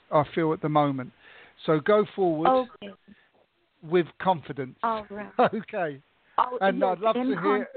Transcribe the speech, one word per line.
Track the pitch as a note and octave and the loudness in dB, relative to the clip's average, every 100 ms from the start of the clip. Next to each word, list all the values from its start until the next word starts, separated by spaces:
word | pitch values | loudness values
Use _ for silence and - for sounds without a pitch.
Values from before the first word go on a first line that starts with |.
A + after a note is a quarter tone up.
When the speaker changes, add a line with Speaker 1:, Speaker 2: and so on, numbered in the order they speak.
| - | 0
Speaker 1:
I | D#3 C#3 F3+ | 0 2 0
feel | D#3+ | 0
at | D#3+ | 0
the | D3+ | 0
moment. | D3+ C#3+ C3+ B2+ - - - - - - | 2 2 0 -8 -16 -20 -20 -20 -6 0
So | D#3 | 2
go | F3 G#3 - G3+ | 4 2 2 0
forward | F3+ D#3+ - B3+ A#3+ - | 0 2 2 2 0 -10
Speaker 2:
Okay. | G3+ - _ - _ _ _ _ _ _ | -20 -20 _ -20 _ _ _ _ _ _
Speaker 1:
with | D3+ F3+ D3 - | -2 0 0 -2
confidence. | F#3+ E3+ - C#3+ B2+ - | -2 -2 -6 -10 -10 -6
Speaker 2:
All | A3+ A3 G#3 | -4 -4 -8
right. | G3+ G3+ - | -14 -6 0
Speaker 1:
<laughs> | A#3 | 0
Okay. | A3 - G#3 D#3+ C#3 _ _ _ - | 0 -8 -6 -6 -8 _ _ _ -2
Speaker 2:
Oh, | - - | -2 0
Speaker 1:
And | G3 F#3 | 0 2
Speaker 2:
yes, | F#3 | 0
Speaker 1:
I'd | F3 | 0
love | A3 A#3 | 0 0
Speaker 2:
in | C4 | -2
Speaker 1:
to | F3+ | -2
hear | D4+ - - | 0 0 -2